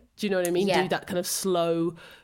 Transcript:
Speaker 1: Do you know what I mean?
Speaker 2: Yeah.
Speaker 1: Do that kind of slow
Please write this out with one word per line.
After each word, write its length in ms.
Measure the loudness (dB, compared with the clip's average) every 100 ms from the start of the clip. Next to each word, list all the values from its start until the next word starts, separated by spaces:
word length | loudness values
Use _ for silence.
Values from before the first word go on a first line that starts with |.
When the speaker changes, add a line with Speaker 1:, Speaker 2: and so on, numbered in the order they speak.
| -12 -6
Speaker 1:
Do 120 | 0
you 20 |
know 80 | 2
what 100 | 2
I 40 |
mean? 160 | 2 2
Speaker 2:
Yeah. 160 | 2
Speaker 1:
Do 60 | 2
that 180 | -2 -2
kind 100 | -4
of 80 | -2
slow 680 | -2 0 2 2 2 0 -4 -12 -20